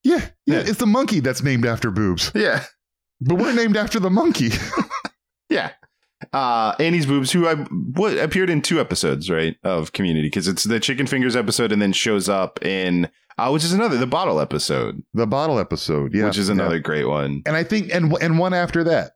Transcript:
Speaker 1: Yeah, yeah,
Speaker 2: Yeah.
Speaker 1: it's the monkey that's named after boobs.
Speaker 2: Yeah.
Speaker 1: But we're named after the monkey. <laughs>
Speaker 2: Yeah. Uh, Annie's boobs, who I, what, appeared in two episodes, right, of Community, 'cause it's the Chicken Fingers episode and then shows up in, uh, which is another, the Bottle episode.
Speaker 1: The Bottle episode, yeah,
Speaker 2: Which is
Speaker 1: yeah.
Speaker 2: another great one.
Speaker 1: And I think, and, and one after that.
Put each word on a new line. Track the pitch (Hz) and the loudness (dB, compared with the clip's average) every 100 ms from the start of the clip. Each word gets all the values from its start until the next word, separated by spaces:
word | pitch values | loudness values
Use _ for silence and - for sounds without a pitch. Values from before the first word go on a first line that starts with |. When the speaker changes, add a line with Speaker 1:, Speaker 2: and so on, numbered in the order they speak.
Speaker 1:
Yeah, | 254 330 - _ - | 4 2 0 _ -2
yeah, | 302 | 0
Speaker 2:
Yeah. | |
Speaker 1:
it's | 202 220 | 0 0
the | 240 | 2
monkey | 240 269 170 | 2 2 0
that's | 131 123 | 0 0
named | 143 123 120 | 0 2 0
after | 117 120 | 0 -2
boobs. | 95 104 87 - | 0 0 0 -2
Speaker 2:
Yeah. | 208 202 113 - _ _ _ _ _ | 0 0 0 -4 _ _ _ _ _
Speaker 1:
But | 127 180 | 0 2
we're | 240 240 | 2 2
named | 226 208 | 2 2
after | 202 220 | 0 -2
the | 185 | 2
monkey. | 190 330 - 117 - - - - 1077 | 2 2 2 0 -2 -4 -4 -4 -6
<laughs> | - _ _ _ _ | -10 _ _ _ _
Speaker 2:
Yeah. | 320 - - _ _ _ _ - | -4 -4 -10 _ _ _ _ -6
Uh, | 135 127 117 110 - | -2 0 2 2 2
Annie's | 160 175 139 | 2 2 2
boobs, | 143 131 | 2 2
who | 180 170 | 2 2
I, | 156 | 0
what, | - 175 123 143 208 - | -2 -6 -4 0 0 0
appeared | 156 185 185 | 0 0 2
in | 151 | 0
two | - 165 | 0 0
episodes, | - 92 80 69 82 | 0 0 0 -2 -2
right, | 82 80 80 | 0 -2 -2
of | 98 87 78 | -2 -2 -4
Community, | - 92 80 76 | -2 0 0 0
'cause | 101 90 | -2 -2
it's | 87 104 | -2 -2
the | 113 | -2
Chicken | 120 131 139 | -2 -2 -2
Fingers | 135 123 120 | 0 0 0
episode | 104 110 117 | -2 0 0
and | 104 | 2
then | 101 | 2
shows | 92 117 104 95 | 0 0 0 2
up | 98 90 - | 0 0 -4
in, | 87 95 92 87 85 _ _ - | -4 -2 0 0 0 _ _ -4
uh, | 120 | -2
which | 156 | 0
is | 165 | 0
another, | 185 226 123 | 0 2 0
the | 127 | 0
Bottle | 151 185 78 | 0 0 0
episode. | 71 73 - 67 55 50 - - | -2 -4 -2 -2 -2 -8 -6 -2
Speaker 1:
The | 110 | 0
Bottle | 135 156 127 | 0 0 0
episode, | 87 80 - 76 69 | -2 -4 -2 -2 0
yeah, | 98 104 | 0 0
Speaker 2:
Which | 98 | 0
is | 98 | 0
Speaker 1:
yeah. | 95 | 0
Speaker 2:
another | 85 82 | 0 -2
great | 76 76 60 | -2 -2 0
one. | 73 69 69 151 | -2 -2 -4 -2
Speaker 1:
And | 160 | -2
I | |
think, | 170 214 180 | 0 -2 -2
and, | 180 160 156 | 0 0 0
and | 165 160 | 2 2
one | 185 | 2
after | 180 175 170 | 0 0 0
that. | 165 147 78 | 2 2 0